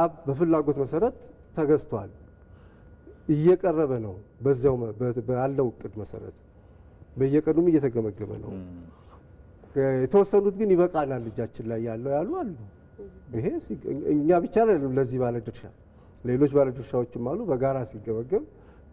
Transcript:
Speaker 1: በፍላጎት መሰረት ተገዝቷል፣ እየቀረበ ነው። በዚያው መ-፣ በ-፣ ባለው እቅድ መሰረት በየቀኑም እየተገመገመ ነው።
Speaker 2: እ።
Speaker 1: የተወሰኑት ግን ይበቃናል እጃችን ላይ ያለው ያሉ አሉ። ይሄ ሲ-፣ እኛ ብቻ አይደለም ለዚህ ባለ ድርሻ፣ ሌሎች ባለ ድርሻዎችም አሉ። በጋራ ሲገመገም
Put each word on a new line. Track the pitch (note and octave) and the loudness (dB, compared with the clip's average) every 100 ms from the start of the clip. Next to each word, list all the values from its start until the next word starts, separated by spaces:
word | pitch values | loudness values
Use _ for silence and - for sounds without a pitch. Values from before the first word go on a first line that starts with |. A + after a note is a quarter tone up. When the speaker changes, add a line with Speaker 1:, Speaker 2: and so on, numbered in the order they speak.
| E3 D#3+ | 2 0
Speaker 1:
በፍላጎት | C#3+ C3+ E3+ D#3+ D3 C#3 | -6 0 2 2 2 0
መሰረት | C3 D#3 A#3 - - - - | -2 0 -2 -2 -16 -20 -12
ተገዝቷል፣ | - D3 D3+ - A2 G2 - - - - - - - - - - - - | -2 2 2 0 -8 -8 -16 -20 -20 -20 -20 -20 -20 -20 -20 -20 -8 -2
እየቀረበ | D3+ E3 F3+ F#3 D#3 D3 B2+ | 2 4 4 4 2 0 0
ነው። | G#2+ F#2+ - - | -4 -10 -18 -4
በዚያው | B2+ C3 C3+ B2+ | 0 2 2 2
መ-፣ | A2+ | -4
በ-፣ | G#2+ B2 A#2+ | -4 -4 -4
ባለው | A2+ B2 C#3 C3+ B2 | -2 -2 -2 0 -2
እቅድ | - - | -2 -12
መሰረት | G2+ G2 G#2+ G#2 - - - - - - - - | -12 -12 -14 -16 -18 -20 -20 -20 -20 -20 -20 -12
በየቀኑም | - C3+ D3 D3+ D#3 F3 | -2 2 2 2 2 4
እየተገመገመ | D#3 C3+ A#2 A2 G#2 G2+ G#2 | 4 2 -2 -4 -6 -10 -10
ነው። | G2+ | -12
Speaker 2:
እ። | F#2+ F2+ F2 E2+ - - - - - - - - C#3 C3+ C3 | -12 -14 -16 -20 -20 -20 -20 -20 -20 -20 -20 -8 0 2 2
Speaker 1:
የተወሰኑት | B2+ G3+ F#3+ G3+ G3+ F#3+ | 4 4 6 4 2 2
ግን | G#3+ | 4
ይበቃናል | F3 F3 D#3+ C#3+ C3 | 4 4 2 -2 -2
እጃችን | A2+ G#2 A2+ - A2+ | -6 -6 -8 -6 -6
ላይ | A2+ | -4
ያለው | A#2 A2+ C3 | -4 -6 -2
ያሉ | C#3+ G3+ F#4 | -2 -2 -4
አሉ። | C4+ C3+ G2+ - - - G4+ - - | -6 -10 -16 -20 -20 -20 -20 -20 -8
ይሄ | A2+ D3+ E4 | -4 -4 -4
ሲ-፣ | - D3 - C#3 - | -8 -10 -8 -4 0
እኛ | D3 D3 F3 | 2 4 2
ብቻ | G3+ G#3+ | 2 2
አይደለም | A3+ F3 C#3 | 4 2 0
ለዚህ | C3 B2+ B2+ | -2 -2 -2
ባለ | B2 A#2+ | -2 -2
ድርሻ፣ | A2+ - G2 - - - - - | -8 -12 -16 -20 -20 -20 -20 -10
ሌሎች | A#2+ B2+ C#3+ | -2 2 4
ባለ | C#3+ C3+ | 4 2
ድርሻዎችም | B2+ A#2 B2+ A#2+ A#2+ A#2+ | -2 -4 -4 -4 -4 -6
አሉ። | F3+ | -4
በጋራ | A3 B2+ C3+ C3+ | -2 0 0 -2
ሲገመገም | A2+ A2 G#2+ A2 B2 G#3+ D4+ - - - - | -6 -10 -6 -6 -2 -4 -4 -18 -20 -20 -12